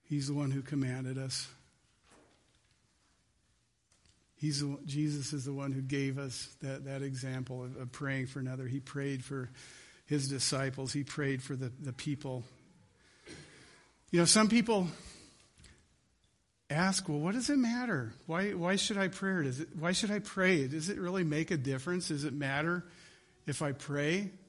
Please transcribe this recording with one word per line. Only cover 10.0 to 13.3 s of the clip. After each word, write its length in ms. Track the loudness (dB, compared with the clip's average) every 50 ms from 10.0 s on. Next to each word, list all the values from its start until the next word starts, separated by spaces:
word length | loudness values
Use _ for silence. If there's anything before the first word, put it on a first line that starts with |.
| _
his 220 | 0 0 0 2 0
disciples. 640 | -2 0 0 0 2 2 0 0 -2 -4 -6 -2
He 120 | -2 -2 -4
prayed 380 | -2 -2 0 0 0 0 0
for 120 | -2 -6 -6
the, 160 | -4 -4 -6 -8 -6
the 120 | -8 -8
people. 520 | -8 -6 -4 -4 -4 -4 -4 -6 -6 -6 -8 -10 -18 -20 -20 -20 -20 -20 -20 _ _ _ -20 -20 -20 -20 -20 -20